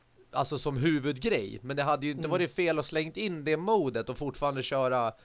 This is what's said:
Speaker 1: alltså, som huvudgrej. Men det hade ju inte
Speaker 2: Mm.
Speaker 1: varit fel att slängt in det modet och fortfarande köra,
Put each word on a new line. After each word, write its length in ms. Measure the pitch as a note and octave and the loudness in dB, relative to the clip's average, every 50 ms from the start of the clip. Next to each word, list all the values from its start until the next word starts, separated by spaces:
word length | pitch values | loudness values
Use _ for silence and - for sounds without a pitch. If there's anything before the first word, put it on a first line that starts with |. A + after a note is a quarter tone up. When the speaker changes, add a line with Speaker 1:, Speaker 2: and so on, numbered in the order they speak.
| _ _ _ - - _ | _ _ _ -20 -18 _
Speaker 1:
alltså, 280 | - C3+ C3+ - D3 C#3 | -2 -2 -2 -2 -4 -4
som 180 | - D3+ C3+ | -4 -2 0
huvudgrej. 840 | B2 C#3 E3 D#3 D3 B2+ D3 C#3 B2+ C#3 A#3 G3+ B2 G2+ G#2 G#2+ G2+ | 2 2 4 4 2 2 0 -2 -2 0 0 0 0 0 -4 -8 -10
Men 140 | B2 C3 C#3 | -8 -6 -4
det 60 | C#3+ C#3 | 0 0
hade 220 | D3+ D3 C#3 C#3 | 2 2 0 0
ju 60 | D3 | -2
inte 80 | C#3+ D3+ | -4 -4
Speaker 2:
Mm. 100 | D#3+ D3+ | -2 0
Speaker 1:
varit 200 | F3 F3+ F3 - - | 0 2 0 0 0
fel 240 | - F3 E3 D#3+ D3+ | 0 2 2 2 0
att 60 | C#3 | -2
slängt 320 | - D#3+ D#3+ D#3 D#3+ - | -2 -2 -2 -2 -2 -4
in 260 | F#3+ G#3+ G3 F3 D#3 C#3 | -4 -2 -2 -2 -2 0
det 140 | D#3 D#3 | 0 0
modet 520 | D#3 F3+ G#3+ A3+ G3+ D3+ C3 G#2+ A2+ A2+ - | 2 2 4 4 4 4 2 0 -2 -2 -4
och 80 | B2 | -4
fortfarande 460 | - D3 C#3 C3+ - D3 C#3+ C#3 C3+ B2 | -4 -4 -6 -2 -2 -2 0 0 -2 -2
köra, 500 | - C#3 C3+ C3 B2+ B2+ B2 A#2 A2+ - - | 0 0 2 2 2 2 2 0 0 -2 -6